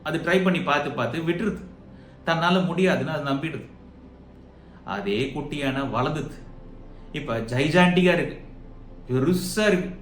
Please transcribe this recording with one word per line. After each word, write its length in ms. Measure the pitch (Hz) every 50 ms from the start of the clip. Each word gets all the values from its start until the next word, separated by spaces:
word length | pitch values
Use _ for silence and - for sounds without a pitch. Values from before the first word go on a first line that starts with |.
| -
அது 140 | - 165 160
ட்ரை 200 | - 170 175 190
பண்ணி 200 | 185 185 175 156
பார்த்து 280 | - 147 143 147 143 139
பார்த்து 360 | 123 131 120 113 120 165 160
விட்டுருது. 340 | 165 165 165 226 208 - - - - - - - - - - - - - - -
தன்னால 380 | - 165 165 170 175 185 185 180
முடியாதுன்னு 500 | 160 165 175 190 185 151 127 131 151 156
அது 160 | 151 139 139
நம்பிடுது. 360 | 135 139 156 165 160 123 - - - - - - - - - - - - - - - - - - - - - - - - -
அதே 340 | - - 104 90 98 101 110 135 135
குட்டி 260 | 139 151 135 - 151
யானை 240 | 143 139 135 127 135 139 123
வளர்ந்துது, 440 | 110 117 127 151 156 156 127 - - - - - - - - - - - - - - - - -
இப்ப 280 | - 151 139 - 113 113 110
ஜைஜாண்டிக்கா 680 | 110 117 127 143 156 147 180 180 180 175 185 180 175 170
இருக்கு, 240 | 160 143 - - - - - - - - - - - - - - - -
பெருசா 600 | - 123 131 131 160 185 180 - - - 214 214
இருக்கு. 220 | 208 196 180 185 - - -